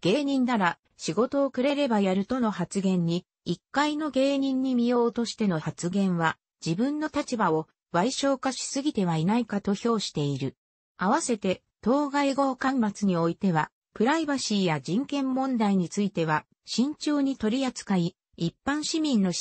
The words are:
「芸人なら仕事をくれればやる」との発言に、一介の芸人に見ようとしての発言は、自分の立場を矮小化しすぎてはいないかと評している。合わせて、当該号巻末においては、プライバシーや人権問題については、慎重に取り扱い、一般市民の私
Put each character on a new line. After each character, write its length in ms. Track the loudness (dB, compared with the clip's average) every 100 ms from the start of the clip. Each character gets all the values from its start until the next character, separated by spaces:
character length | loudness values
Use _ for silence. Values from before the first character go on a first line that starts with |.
「芸 220 | 0 2
人 220 | 2 0 2
な 120 | 2
ら 220 | 2 0 _ -12
仕 160 | -4
事 320 | 0 0 2 0
を 60 |
く 120 | 2
れ 120 | 0 2
れ 120 | 2
ば 140 | 2
や 120 | 2
る」 120 | 0 0
と 120 | 0
の 120 | 0
発 300 | -2 -4 -2
言 240 | 0 2 2
に、 200 | -2 -4 _ -6
一 160 | -6 _
介 240 | -2 0 -2
の 140 | -2
芸 260 | 0 2 2
人 240 | 0 0
に 140 | 0 0
見 120 | 2
よ 180 | 2 0
う 80 |
と 120 | 0 -4
し 100 | -2
て 120 | -2
の 120 | 0
発 300 | -2 -6 -4
言 280 | 0 0 0
は、 200 | 0 -2 _ _
自 120 | -4 -2
分 240 | -2 -2
の 100 | -4
立 240 | -4 -4 0
場 140 | 2
を 160 | 0 -2 _ _
矮 180 | -2 -2
小 260 | 0 0 0
化 140 | -2
し 120 | -6
す 180 | -6 -4
ぎ 120 | -2
て 120 | 0 0
は 120 | 0
い 80 | 2
な 120 | 0
い 80 | 0
か 160 | -4
と 120 | -2
評 240 | -2 0 -2
し 120 | -2
て 100 | -2
い 160 | -2 -2
る。 180 | -6 -8 _ _ _ -4
合 120 | 0
わ 120 | 2
せ 160 | 0 -2
て、 260 | -2 -4 _ _
当 280 | 0 2 2
該 240 | 0 0
号 220 | 2 0 0
巻 240 | -2 0 0
末 140 | 0 0
に 100 | 2
お 120 | 2
い 60 | 0
て 160 | 0
は、 200 | 2 0 _ _
プ 120 | -2 2
ラ 140 | 2
イ 60 | 0
バ 120 | -2
シ 200 | -2 0
ー 80 | 0
や 160 | 0
人 240 | -2 -2 -2
権 280 | -2 -2
問 240 | -2 0 0
題 200 | 2 2
に 120 | 0
つ 120 | -2
い 100 | -2
て 140 | 0 0
は、 200 | 0 -4 _ -6
慎 220 | -2 -2 -2
重 200 | -2 0
に 160 | 0 0
取 220 | -2 0
り 80 | -2
扱 320 | -4 -2 0
い、 180 | 0 -4 _ -6
一 180 | -6 -4
般 200 | -4 -2
市 160 | -2 -2
民 240 | 0 2
の 100 | 2
私 60 | 0